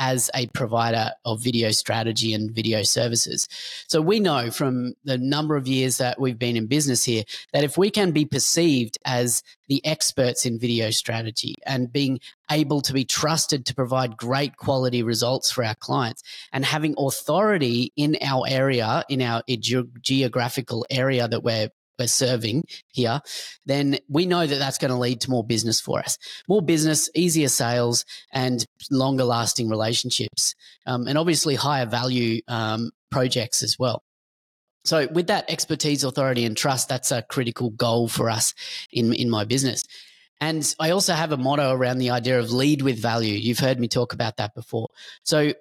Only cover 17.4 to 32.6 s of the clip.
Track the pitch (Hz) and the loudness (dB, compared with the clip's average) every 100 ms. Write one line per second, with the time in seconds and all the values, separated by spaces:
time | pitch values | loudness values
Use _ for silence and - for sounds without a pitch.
17.4 | 214 196 131 117 123 - 147 151 135 131 | 2 2 2 0 -2 0 0 2 0 0
18.4 | - 131 135 127 110 143 - 135 127 117 | 0 2 2 2 2 0 0 0 0 0
19.4 | - 120 110 127 120 123 - 135 131 123 | -2 -4 0 0 -2 -6 -2 0 2 0
20.4 | 120 - 120 113 120 131 131 131 117 113 | -2 -2 -6 -6 -4 -2 0 0 0 -2
21.4 | 120 113 110 - _ - 120 - 127 123 | 0 -2 -2 -6 _ -6 -2 0 2 0
22.4 | 110 127 - - - - 117 135 - - | 0 -2 -4 -10 -10 -2 0 0 -4 -12
23.4 | - - - 139 143 135 - 143 180 175 | -14 -12 -4 0 0 -2 -2 0 2 2
24.4 | 160 139 139 131 139 123 123 120 - 127 | 2 0 -2 -2 0 0 0 0 0 0
25.4 | 110 113 117 110 - - - - - - | 0 0 0 0 0 -2 -2 -6 -10 -8
26.4 | - 208 170 165 156 151 - 156 175 160 | 0 2 4 2 4 2 0 2 2 4
27.4 | 139 - 120 123 120 120 - - - 135 | 2 2 2 2 2 0 -2 -10 -8 -2
28.4 | 127 123 113 - - 135 135 131 123 117 | 0 0 -4 -10 -2 2 2 2 2 2
29.4 | 113 - 113 107 110 123 127 - 110 - | 0 0 0 0 0 0 -2 -2 -4 -2
30.4 | - - - - - 127 120 151 170 160 | -2 -4 -12 -14 -4 -4 0 0 2 2
31.4 | 160 127 139 143 120 117 127 127 117 117 | 2 0 2 0 0 0 0 0 2 0
32.4 | - 117 | -2 -4